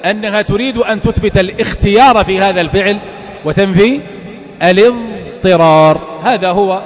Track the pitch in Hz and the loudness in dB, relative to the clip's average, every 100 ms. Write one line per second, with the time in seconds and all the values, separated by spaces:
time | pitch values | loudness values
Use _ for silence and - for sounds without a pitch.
0 | 175 214 214 208 202 202 262 233 208 214 | -2 -4 -4 -4 -2 -2 -2 -2 -2 -2
1 | 226 208 202 196 185 208 233 - 208 202 | -2 -2 0 0 -2 -2 -6 -2 2 4
2 | 269 226 180 190 196 180 165 180 185 208 | 6 4 0 0 0 0 -2 0 0 -4
3 | - - - - 151 151 196 185 214 277 | -8 -18 -18 -10 -6 0 0 4 2 2
4 | - - - - - - 170 185 226 240 | -6 -16 -16 -18 -20 -2 0 4 4 2
5 | 226 214 - - 185 175 165 156 156 151 | -10 -12 -14 -4 0 4 4 6 4 2
6 | - - 196 226 185 180 196 190 | -4 -6 -4 -2 -2 0 -2 -2